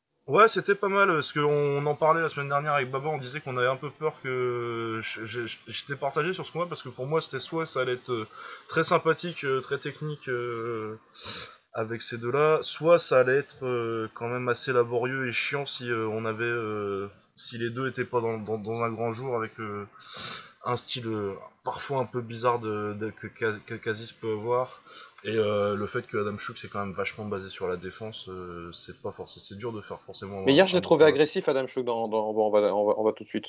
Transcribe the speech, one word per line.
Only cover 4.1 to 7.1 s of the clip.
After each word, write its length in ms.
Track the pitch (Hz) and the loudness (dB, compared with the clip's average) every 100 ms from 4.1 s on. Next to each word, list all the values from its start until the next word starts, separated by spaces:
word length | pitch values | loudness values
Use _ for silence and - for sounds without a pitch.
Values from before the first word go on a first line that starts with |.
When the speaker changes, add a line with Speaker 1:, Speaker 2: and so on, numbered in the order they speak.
| - | -4
Speaker 1:
que, 760 | 131 127 123 120 117 117 113 113 | -4 0 0 0 -2 -4 -4 -4
je, 220 | 107 107 | -6 -8
je, 160 | 110 120 110 - - | -8 -6 -8 -10 -10
j'étais 300 | 113 - 139 | -10 -8 -4
partagé 360 | 139 151 165 | -2 0 -2
sur 140 | 185 139 | -2 -6
ce 60 | |
combat, 140 | 156 175 | -6 -6
parce 160 | 151 | -6
que 40 | 127 | -10
pour 180 | 120 | -8
moi, 140 | 135 | 0